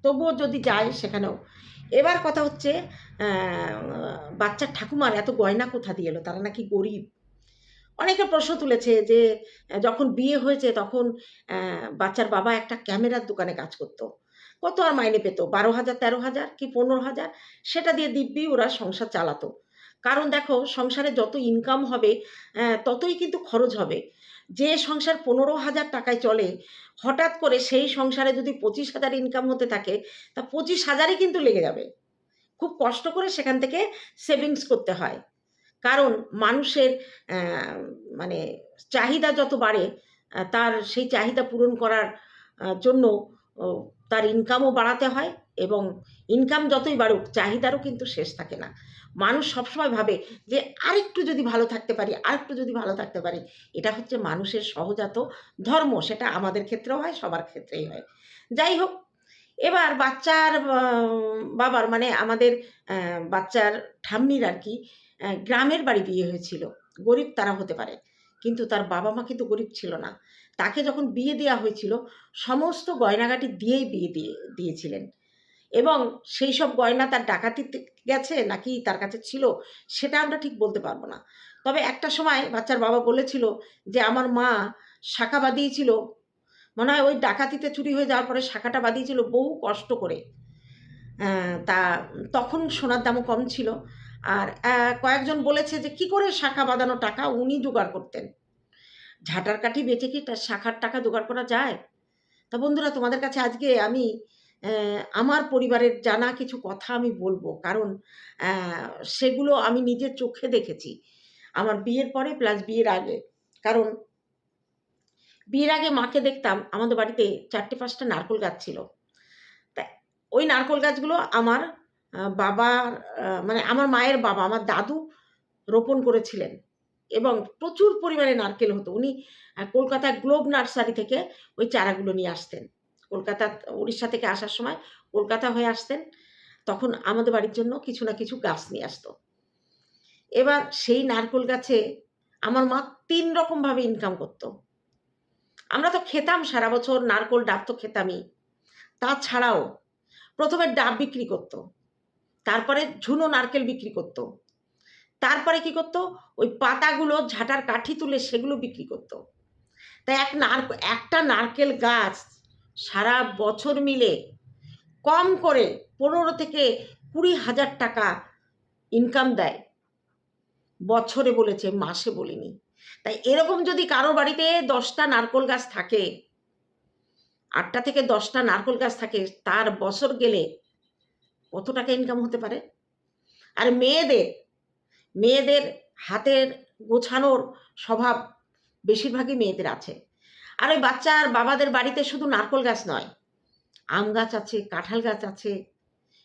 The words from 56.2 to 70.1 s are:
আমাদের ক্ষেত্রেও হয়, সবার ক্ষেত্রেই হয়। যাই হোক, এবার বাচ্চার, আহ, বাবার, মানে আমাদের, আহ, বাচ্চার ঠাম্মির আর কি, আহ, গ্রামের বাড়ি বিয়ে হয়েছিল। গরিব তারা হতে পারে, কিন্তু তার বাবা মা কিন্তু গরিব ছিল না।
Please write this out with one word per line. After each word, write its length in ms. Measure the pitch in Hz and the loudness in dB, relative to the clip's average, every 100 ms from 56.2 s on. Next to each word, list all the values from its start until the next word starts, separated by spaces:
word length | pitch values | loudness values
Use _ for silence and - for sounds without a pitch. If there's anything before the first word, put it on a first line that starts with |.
| 247 | -4
আমাদের 360 | 185 190 196 | -2 -2 -4
ক্ষেত্রেও 340 | 196 226 247 285 | -4 -6 -4 -4
হয়, 160 | 320 | -4
সবার 300 | 320 180 165 | -6 -6 -6
ক্ষেত্রেই 420 | 165 - - 160 156 | -8 -14 -12 -10 -10
হয়। 160 | - - _ _ - - | -12 -18 _ _ -20 -6
যাই 240 | 247 330 349 | 0 2 2
হোক, 280 | 381 - - _ _ _ _ - | 0 -4 -20 _ _ _ _ -4
এবার 380 | 349 359 311 269 | 0 4 2 2
বাচ্চার, 760 | 277 262 330 320 311 311 277 | 0 0 2 4 4 2 2
আহ, 380 | 254 254 233 226 226 220 220 | 2 4 2 2 0 -2 -4
বাবার, 460 | 220 233 254 247 226 | -6 0 2 2 2
মানে 220 | 226 247 | 2 2
আমাদের, 520 | - 220 226 240 240 - _ - | 0 0 4 4 4 -4 _ -8
আহ, 360 | 190 175 175 165 | -6 -4 -6 -4
বাচ্চার 680 | 190 185 233 208 220 - _ | -4 0 2 2 0 -8 _
ঠাম্মির 420 | - 214 269 277 202 | -6 0 2 2 0
আর 80 | |
কি, 320 | 185 208 233 - - _ - | -4 -8 -10 -12 -20 _ -10
আহ, 160 | 196 190 | -6 -6
গ্রামের 480 | 196 247 277 320 | 0 2 4 2
বাড়ি 180 | 262 214 | 2 0
বিয়ে 260 | 190 185 175 | 0 -2 -2
হয়েছিল। 400 | 175 - 175 165 - _ - | -4 -8 -10 -10 -14 _ -4
গরিব 320 | 220 254 - - | 2 2 2 -2
তারা 180 | 202 | -2
হতে 200 | 190 190 | -2 -6
পারে, 240 | 160 - - _ _ _ _ | -8 -10 -12 _ _ _ _
কিন্তু 240 | 226 233 226 | -4 -4 -2
তার 180 | 220 | -2
বাবা 280 | 180 180 208 | -2 -2 -2
মা 120 | 226 | -4
কিন্তু 220 | 240 254 202 | -6 -6 -2
গরিব 220 | 208 214 - | -2 -4 -8
ছিল 200 | 180 165 | -8 -8
না। 240 | - | -10